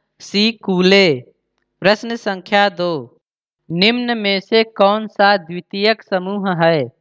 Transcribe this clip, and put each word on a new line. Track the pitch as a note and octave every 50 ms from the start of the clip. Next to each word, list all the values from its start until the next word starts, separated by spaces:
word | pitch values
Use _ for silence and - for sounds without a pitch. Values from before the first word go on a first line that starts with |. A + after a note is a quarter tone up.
| _ _ _ _
सी | - - - G3+ G#3+ A3+
कूले। | A3+ - - - F#3 F3+ F#3 F#3 G3 G3 F#3+ E3+ C#3 B2 B2 - _ _ _ _ _ _ _ _ _ _
प्रश्न | D#3+ F#3 G#3+ - - A#3 A#3
संख्या | A3+ - G#3+ G3 F#3 F3+ - G#3 G3+ G3+ G3+
दो, | F3+ E3 F3 F3 E3 C#3+ A#2+ A#2+ _ _ _ _ _ _ _ _ _ _ _ -
निम्न | D#3+ E3+ G3 A3 A#3+ B3 B3 A#3+ A#3+
में | A3+ G#3 G3+ G3 F#3+
से | F#3 _ A3+ A3+ A3+
कौन | A3+ - - G3 G3 G#3 A3 A3
सा | G#3 - - G3+ G3+ G#3
द्वितीयक | F#3+ E3 D#3 F3 F3 - _ - G3 G3+ G#3+ A3 - -
समूह | _ G3 F#3 F3+ F#3 G3+ G3+ F#3+ G3 F3+ D#3+ E3+
है? | E3 E3 D3+ B2+ A#2 - _